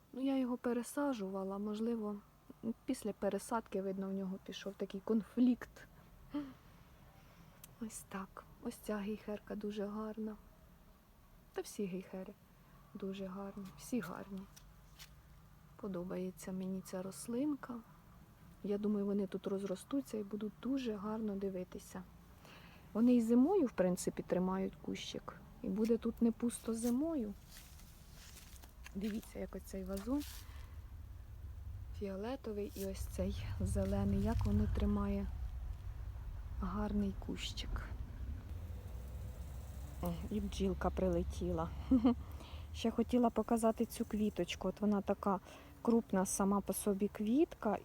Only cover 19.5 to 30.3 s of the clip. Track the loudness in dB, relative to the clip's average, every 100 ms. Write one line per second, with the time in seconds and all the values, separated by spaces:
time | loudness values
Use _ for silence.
19.5 | -2 -2 -4 0 -2 0 -4 -4 -4 -4
20.5 | -4 -2 0 0 -2 -2 -2 0 0 0
21.5 | -2 -4 -8 -10 -10 -12 -16 -20 -20 -20
22.5 | -18 -20 -20 -4 6 8 8 8 8 8
23.5 | 8 6 6 4 4 0 -2 0 2 4
24.5 | 2 -2 -4 -6 -6 -6 -8 -10 -12 -16
25.5 | -8 -2 2 4 4 2 2 2 4 0
26.5 | -2 -4 0 2 2 2 0 -2 -6 -14
27.5 | -18 -16 -18 -18 -18 -18 -18 -16 -16 -16
28.5 | -16 -16 -16 -12 -4 -2 -2 -6 -8 -6
29.5 | -8 -8 -8 -4 -4 0 0 -2